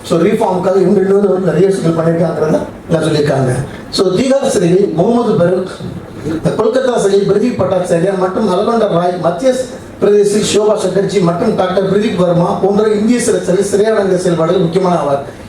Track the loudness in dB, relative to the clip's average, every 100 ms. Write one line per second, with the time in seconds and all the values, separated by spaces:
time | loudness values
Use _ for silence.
0 | -4 0 2 2 0 0 0 2 2 2
1 | 2 2 4 2 0 2 2 2 0 0
2 | 0 0 0 0 0 0 -4 -12 -4 -2
3 | 0 0 0 0 0 -2 -6 -10 -8 -2
4 | 0 2 2 2 2 0 2 2 2 2
5 | 2 2 2 2 2 0 -4 -10 -12 -12
6 | -14 -12 -8 -4 -2 0 0 0 0 0
7 | 2 2 2 2 0 0 0 0 0 0
8 | 0 0 -2 0 0 0 0 0 0 0
9 | -2 -2 -2 0 0 0 -4 -10 -16 -2
10 | 2 4 4 0 0 0 2 0 0 0
11 | 0 0 0 0 -2 0 0 0 0 0
12 | 0 0 0 2 0 0 0 0 0 0
13 | 0 0 0 -2 0 0 0 0 0 0
14 | 0 0 0 0 0 0 0 0 0 0
15 | 0 -4 -6 -14